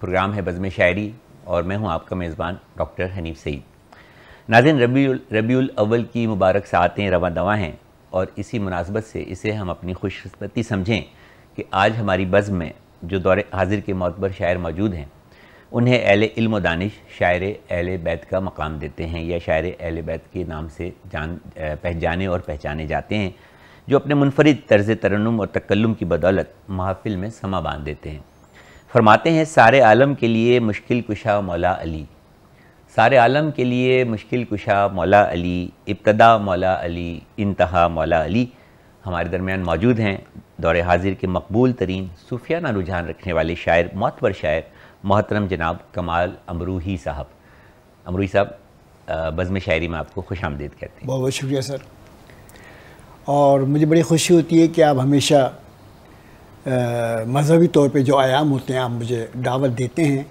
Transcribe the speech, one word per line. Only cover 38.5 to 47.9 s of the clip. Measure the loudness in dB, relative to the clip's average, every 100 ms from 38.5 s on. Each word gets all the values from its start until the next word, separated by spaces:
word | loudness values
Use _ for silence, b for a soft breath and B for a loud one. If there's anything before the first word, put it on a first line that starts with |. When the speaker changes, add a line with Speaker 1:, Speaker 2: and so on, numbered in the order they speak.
| b b b b b -8
Speaker 1:
हमारे | -6 -4
दरमियान | -4 -4 -4
मौजूद | -2 0 2 2
हैं | 0 -4 -10 -20 -20 -4
दौरे | 0 0
हाजिर | 2 2 2
के | -4 -2
मकबूल | -4 -2 0 2
तरीन | 0 -4 -4 -8 -14 -12
सूफियाना | -12 -6 -4 -2
रुझान | -4 -4 -6 -6
रखने | -10 -4
वाले | -2 -2 -2
शायर, | 0 2 2 -2
मोतबर | -4 -2 -4
शायर, | -2 -4 -4 -6 b b b 0
मोहतरम | 0 2 -2 -2
जनाब | -2 -4 -6 -10
कमाल | -10 -4 -2 -2 -6 -12
अमरूही | -8 -6 -6 -6 -8
साहब। | -8 -10 -12 _ b b b b b